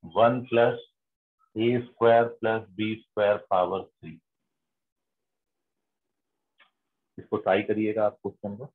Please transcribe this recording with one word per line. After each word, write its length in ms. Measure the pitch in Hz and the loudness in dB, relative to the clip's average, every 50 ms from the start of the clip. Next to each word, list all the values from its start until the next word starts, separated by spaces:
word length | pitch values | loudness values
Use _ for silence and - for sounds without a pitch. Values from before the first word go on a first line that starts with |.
| _ - - | _ -6 0
one 280 | 95 113 120 123 127 117 | 2 4 4 4 0 -4
plus 320 | - 117 117 117 117 117 - - _ _ _ _ _ _ _ _ _ _ _ _ _ _ | -2 2 2 2 2 0 -4 -10 _ _ _ _ _ _ _ _ _ _ _ _ _ _
ए 220 | 110 113 117 123 123 120 | -2 0 0 0 0 -4
स्क्वायर 420 | - - _ 113 117 117 117 117 117 117 - | -6 -6 _ 4 6 6 6 4 2 -2 -4
प्लस 280 | - 110 110 113 110 101 95 | -2 -2 -2 -2 -4 -10 -8
बी 180 | 92 107 107 110 | -6 -4 -4 -4
स्क्वायर 420 | 107 - _ _ - 104 101 104 101 - _ | -8 -12 _ _ 0 2 2 2 0 -2 _
पावर 320 | 98 92 90 90 92 95 90 | 0 0 0 0 -2 -6 -8
थ्री। 340 | - _ _ - 82 80 - _ _ _ _ _ _ _ _ _ _ _ _ _ _ _ _ _ _ _ _ _ _ _ _ _ _ _ _ _ _ _ _ _ _ _ _ _ _ _ _ _ _ _ _ _ _ _ _ _ _ _ _ _ _ _ _ _ _ _ - | -10 _ _ -20 -18 -18 -20 _ _ _ _ _ _ _ _ _ _ _ _ _ _ _ _ _ _ _ _ _ _ _ _ _ _ _ _ _ _ _ _ _ _ _ _ _ _ _ _ _ _ _ _ _ _ _ _ _ _ _ _ _ _ _ _ _ _ _ -20
इसको 180 | - _ - | -12 _ -6
ट्राई 260 | 101 - 104 95 98 104 | -4 0 0 0 0 0
करिएगा 420 | - 107 107 107 107 107 110 107 | -2 -4 -2 -2 -4 -2 -2 -2
आप 120 | 104 - _ _ | -2 -4 _ _
क्वेश्चन 340 | - - _ - 101 101 | -14 -14 _ -12 -12 -12
को। 160 | 104 127 151 _ | -12 -14 -18 _